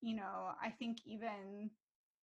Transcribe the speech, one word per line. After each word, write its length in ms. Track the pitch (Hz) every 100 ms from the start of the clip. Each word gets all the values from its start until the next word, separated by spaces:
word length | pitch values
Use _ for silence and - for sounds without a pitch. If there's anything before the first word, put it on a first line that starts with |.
you 140 | 233 220
know, 380 | 190 190 185 -
I 100 | 226
think 280 | 226 233 233 -
even 640 | 214 226 202 196 202 214 - _ _ _ _